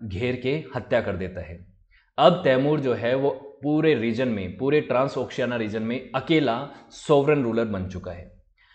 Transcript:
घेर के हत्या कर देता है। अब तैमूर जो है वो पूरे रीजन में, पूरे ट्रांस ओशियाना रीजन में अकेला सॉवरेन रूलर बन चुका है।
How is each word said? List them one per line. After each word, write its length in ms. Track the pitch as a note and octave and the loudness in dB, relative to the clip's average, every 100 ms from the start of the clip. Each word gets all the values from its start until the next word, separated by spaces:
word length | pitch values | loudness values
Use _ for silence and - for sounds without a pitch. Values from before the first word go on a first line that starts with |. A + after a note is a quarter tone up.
घेर 320 | A2 F#2 B2 B2 | -8 -4 -2 -2
के 260 | B2+ D3+ - - | -2 -4 -4 -8
हत्या 240 | - A#2+ | 0 0
कर 160 | A2 F2+ | 0 -4
देता 240 | F#2 F2+ | -6 -8
है। 180 | D#2+ E2+ - _ _ _ _ - | -12 -16 -18 _ _ _ _ 4
अब 220 | D#3 F3 | 4 6
तैमूर 360 | C3+ C3 C#3+ D#3 | 2 4 4 0
जो 140 | C3+ | 0
है 200 | A2 A#2 | 0 0
वो 160 | C3+ C#3+ - - - | 0 0 -2 -12 -8
पूरे 320 | C#3+ D3+ D#3+ | -2 2 4
रीजन 340 | C3+ A2+ A2+ B2+ | 2 2 0 -2
में, 280 | G#2+ F2+ F#2+ | -2 -6 -4
पूरे 240 | C3+ D3+ | 2 2
ट्रांस 380 | - B2 C#3 C#3 | 2 0 0 -2
ओशियाना 380 | A#2+ - A#2+ A#2+ | -6 -4 -2 -2
रीजन 260 | A2 A2 | -2 -4
में 280 | A2+ B2 - | -4 -6 -4
अकेला 540 | C3+ B2+ D#3 C3 A#2+ C#3+ - - | -6 2 4 4 0 -4 -14 -20
सॉवरेन 520 | - - C#3+ C#3+ D3 | -8 4 4 6 2
रूलर 220 | A#2 A2+ | 2 0
बन 240 | A#2 G2 F#2 | 0 -2 -6
चुका 240 | F#2 F2+ | -8 -12
है। 180 | E2+ - - _ _ _ | -14 -16 -20 _ _ _